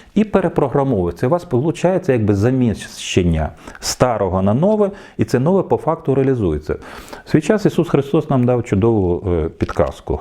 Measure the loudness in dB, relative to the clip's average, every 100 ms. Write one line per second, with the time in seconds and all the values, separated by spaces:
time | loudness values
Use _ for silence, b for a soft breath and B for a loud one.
0 | B -2 0 0 0 0 0 0 0 0
1 | -2 -2 -2 -2 -2 -2 -2 0 0 0
2 | 0 0 2 2 2 2 0 -2 -8 -12
3 | -4 0 2 0 -2 -8 B B -6 0
4 | 0 0 0 0 2 2 2 2 0 -4
5 | B B -2 0 2 2 2 0 -2 -4
6 | 0 0 2 2 0 -2 -4 -8 B B
7 | B B B 2 2 2 2 0 0 0
8 | 0 -2 0 0 2 0 0 0 2 2
9 | 2 0 0 -2 -2 -4 -4 0 -2 -4
10 | -6 -6